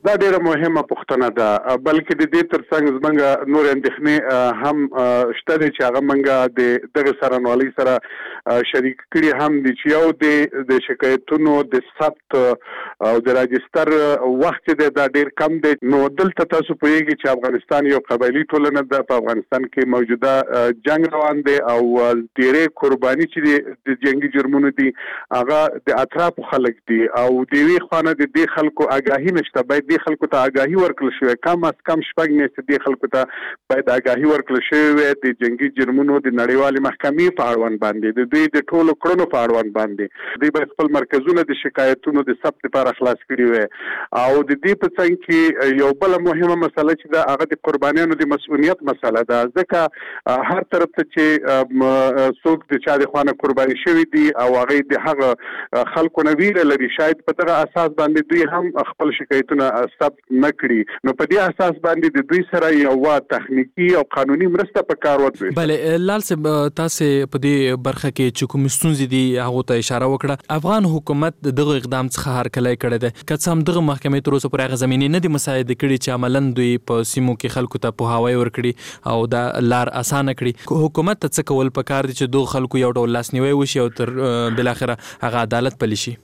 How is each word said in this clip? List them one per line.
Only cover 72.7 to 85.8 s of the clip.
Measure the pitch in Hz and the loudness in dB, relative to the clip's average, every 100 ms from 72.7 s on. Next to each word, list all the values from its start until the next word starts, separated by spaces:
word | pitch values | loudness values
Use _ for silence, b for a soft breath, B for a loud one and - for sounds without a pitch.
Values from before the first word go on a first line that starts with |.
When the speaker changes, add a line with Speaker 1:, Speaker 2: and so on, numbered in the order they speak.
| 120 | -2
Speaker 2:
کړی | 123 117 120 | -2 -2 -4
دی، | - - | -6 -8
که | 147 | -4
څه | - 165 | 0 0
هم | 156 | 0
دغه | 175 156 | 0 0
محکمې | 135 147 139 139 | -2 -2 -2 0
تر | 139 | -2
اوسه | 131 | -2
پورې | 135 131 | -4 -4
هغه | 127 | -2
زمینې | 127 131 139 170 | 0 0 0 0
نه | |
دي | 170 147 | 0 -2
مساعدې | 147 131 123 123 | -2 -4 -4 -2
کړي | 143 131 | -2 -2
چې | 135 123 | -2 -4
عملاً | 127 135 139 123 | -2 0 0 0
دوی | 123 120 - | 0 -2 -2
په | 117 113 | -2 -2
سیمو | - 127 117 | -2 -2 -2
کې | 120 127 | -4 -4
خلکو | 123 120 117 | -4 -4 -6
ته | 110 | -4
پوهاوی | 117 117 120 123 | -2 0 0 0
ورکړي | 120 123 120 120 B B 123 | -2 -2 -4 -6 B B -4
او | 117 117 | -2 -2
دا | 120 120 - | -2 -2 -2
لار | 120 123 123 - | 0 0 -2 -4
اسانه | 120 143 135 127 | -4 -2 -2 -4
کړي. | 123 120 - 160 | -6 -6 -4 0
حکومت | 156 156 170 208 | 0 0 -2 -2
ته | 156 | -4
څه | - 147 | -4 -2
کول | 135 131 131 | 0 0 -4
پکار | 127 139 135 | -4 -4 -4
دي | 127 | -4
چې | 127 135 | -2 0
دغو | 127 135 | -2 -4
خلکو | 127 135 | -2 0
یو | 123 | 0
ډول | 123 120 120 | 0 0 -2
لاسنیوی | 117 127 135 143 | -4 -2 0 0
وشي | 139 139 120 | 0 -2 -2
او | - | -2
تر، | 120 127 | -6 -2
آه، | 131 117 117 113 | -2 -2 -2 -2
بالاخره | 123 120 127 117 B B | -2 -2 -4 -6 B B
هغه | 123 117 113 | -4 -2 -2
عدالت | 120 131 - | -2 -2 -4